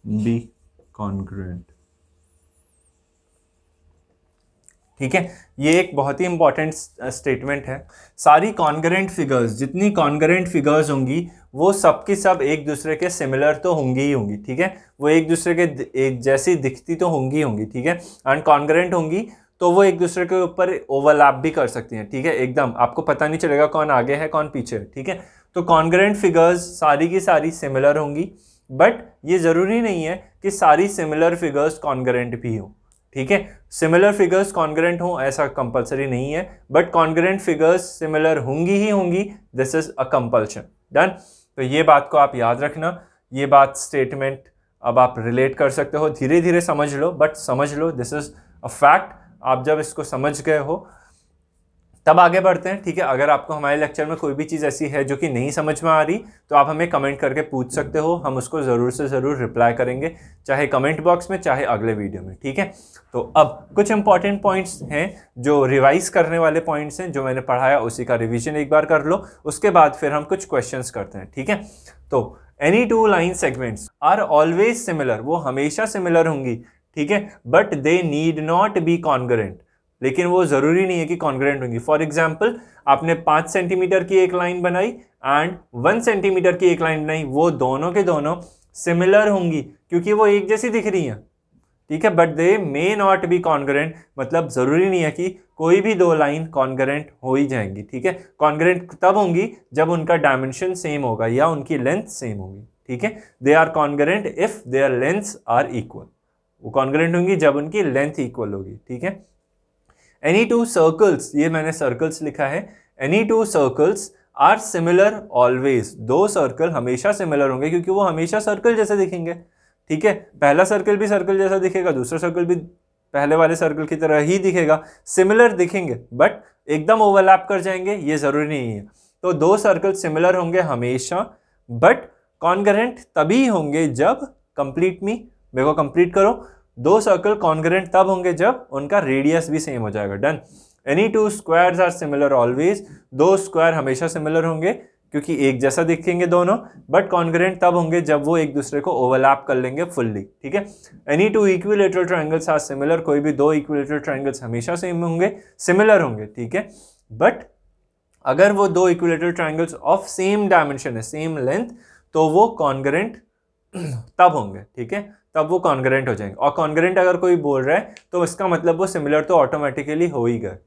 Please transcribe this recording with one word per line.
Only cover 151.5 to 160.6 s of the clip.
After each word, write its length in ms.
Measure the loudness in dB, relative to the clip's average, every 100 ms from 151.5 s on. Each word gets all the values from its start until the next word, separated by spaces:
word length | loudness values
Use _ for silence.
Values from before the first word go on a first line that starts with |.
| 2
equilateral 500 | 0 2 2 2 0
triangles 400 | -2 -2 -2 0
are 240 | -2 -2
similar, 280 | -4 0 0
कोई 180 | 0 0
भी 120 | 0
दो 200 | 2 2
इक्विलेटरल 460 | 2 -2 -4 -4 -6
ट्रायंगल्स 440 | -4 -4 -6 -6
हमेशा 340 | -6 -6 -4 -6
सेम 200 | -4 -4
होंगे, 400 | -4 0 -2 -2 _ _
सिमिलर 420 | 0 4 6 6
होंगे, 260 | 4 -6 -12
ठीक 280 | -10 -6
है। 140 | -6 -6 -20 -20 _ _ 2
But 100 | 2 2 -16 _ _ _ _ _ _ _
अगर 280 | -2 4 4
वो 160 | 6 2
दो 220 | 4 2
equilateral 440 | 2 0 0 -2 -2
triangles 340 | -4 -2 -4 -4 0
of 100 | 0 0 -4
same 280 | 0 0 4
dimension 440 | 4